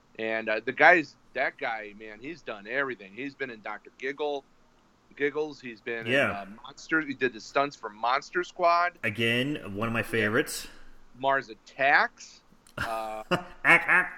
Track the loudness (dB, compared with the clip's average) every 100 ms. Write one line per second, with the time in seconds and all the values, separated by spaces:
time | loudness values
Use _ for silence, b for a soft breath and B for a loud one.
0 | _ -8 -4 -2 0 -2 -2 6 8 8
1 | 4 -8 _ -4 -4 -2 -6 -6 -8 -14
2 | -16 -14 -14 -12 -12 -12 -6 -2 -2 -4
3 | -10 -12 -12 -8 -10 -8 -10 -12 -14 -10
4 | -8 -4 -4 -4 -8 _ _ _ _ _
5 | _ -4 -2 -2 -4 -8 -14 -10 -8 -6
6 | 0 2 2 0 -8 -14 -18 -18 -2 0
7 | 0 0 -2 -2 -4 0 0 -4 -12 -4
8 | 0 0 -2 -6 -6 0 4 4 2 -2
9 | -6 0 0 2 0 -4 -6 -4 -2 -2
10 | 0 0 2 2 0 -6 -10 b b b
11 | -20 -4 0 0 -2 -12 -16 0 4 6
12 | 4 -2 -18 -20 _ -20 -16 -8 -4 -4
13 | -4 -8 -2 -2 -2 -2 6 6 6 4
14 | 2